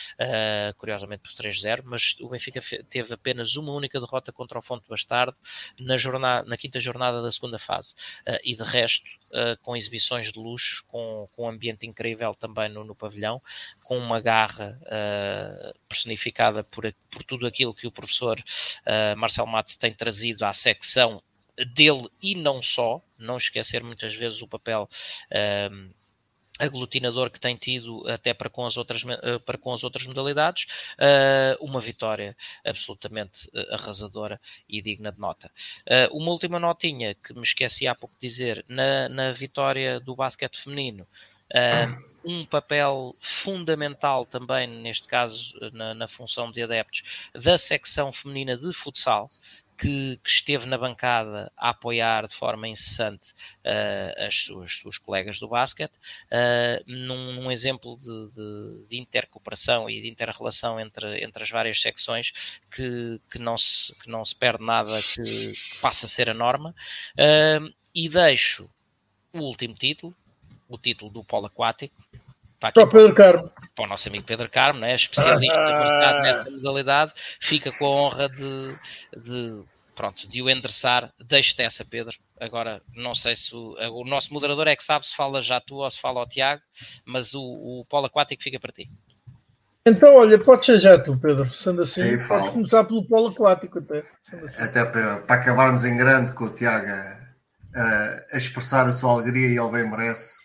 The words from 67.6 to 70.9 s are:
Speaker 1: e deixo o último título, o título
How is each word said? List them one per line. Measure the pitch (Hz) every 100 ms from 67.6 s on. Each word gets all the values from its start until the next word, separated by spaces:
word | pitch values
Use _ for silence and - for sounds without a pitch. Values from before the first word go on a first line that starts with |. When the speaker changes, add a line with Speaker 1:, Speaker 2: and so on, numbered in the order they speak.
| 156 - _
Speaker 1:
e | 170 165
deixo | 170 160 127 - - 92 _ _ _ _ _ _
o | 170
último | 139 113 117
título, | 110 135 156 165 - _ _ _ - _
o | 117
título | 123